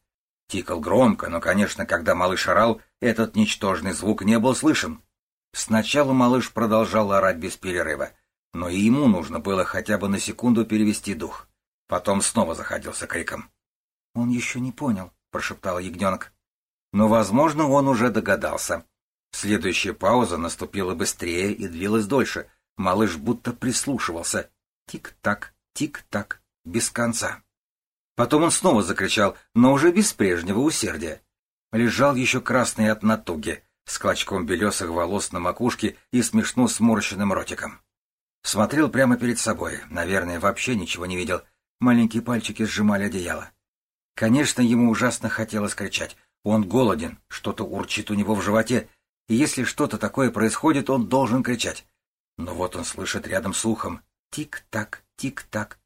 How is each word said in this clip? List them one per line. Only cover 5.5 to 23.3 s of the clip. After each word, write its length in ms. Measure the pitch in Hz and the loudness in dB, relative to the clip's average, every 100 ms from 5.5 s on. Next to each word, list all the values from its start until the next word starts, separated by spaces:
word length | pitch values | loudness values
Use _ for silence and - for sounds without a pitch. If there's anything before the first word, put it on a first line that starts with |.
Сначала 600 | - - 110 107 143 139 | -10 0 0 2 2 4
малыш 380 | 131 123 127 113 | 4 4 4 0
продолжал 600 | - 110 110 107 104 101 | -2 2 2 2 2 2
орать 260 | 98 95 85 | 4 2 0
без 200 | 90 - | -4 -8
перерыва, 540 | 95 87 80 73 69 - _ _ _ | -6 -4 -2 -4 -6 -10 _ _ _
но 160 | 85 87 | -8 -4
и 100 | 92 | 2
ему 280 | 107 135 139 | 4 6 4
нужно 320 | 92 73 82 | 2 0 -6
было 240 | 80 95 | -2 -2
хотя 340 | 90 95 92 104 | -2 -4 -2 -2
бы 100 | 98 | -2
на 120 | 98 | -2
секунду 460 | - 92 120 117 110 | -4 -2 2 2 2
перевести 480 | 107 107 104 - | 2 2 0 -4
дух. 340 | 90 85 - - _ _ _ - | -8 -8 -12 -20 _ _ _ -6
Потом 340 | 92 - 98 | -4 0 0
снова 340 | - 113 85 82 | 0 0 0 -2
заходился 500 | - - - - - | -8 -8 -8 -10 -8
криком. 460 | 85 82 - - _ _ _ _ _ _ | -6 -6 -10 -12 _ _ _ _ _ _
"Он 160 | 120 120 | -2 0
еще 300 | 120 113 127 | 0 -2 -6
не 120 | 127 | -6
понял", 400 | - 143 101 90 _ _ | -4 -4 -4 -6 _ _
прошептал 480 | - - 104 98 90 | -8 -8 -8 -6 -6
ягненок. 520 | 92 87 98 92 - _ _ _ _ _ _ | -6 -4 -2 -2 -6 _ _ _ _ _ _
Но, 140 | 101 107 | 2 4
возможно, 640 | 113 101 113 160 151 151 | 6 4 4 4 2 2
он 180 | 143 139 | 4 4
уже 220 | 123 120 | 2 2
догадался. 760 | 107 101 95 78 78 - 82 - _ _ _ _ | 0 0 0 -2 -4 -4 -6 -8 _ _ _ _
Следующая 600 | - 101 104 92 87 95 | -8 -2 0 0 -2 -4
пауза 440 | 85 95 123 110 85 | -2 2 2 2 -2
наступила 580 | 82 - 92 98 92 87 | -6 -8 -8 -6 -4 -4
быстрее 560 | 92 - 87 85 98 | -4 -4 -4 -2 -2
и 160 | 104 95 | -4 -8
длилась 380 | 82 98 113 101 | -6 0 0 0
дольше. 440 | 135 110 90 - _ _ - | 0 0 -4 -10 _ _ -6
Малыш 400 | 95 98 107 82 | -2 2 0 0
будто 340 | 73 | -4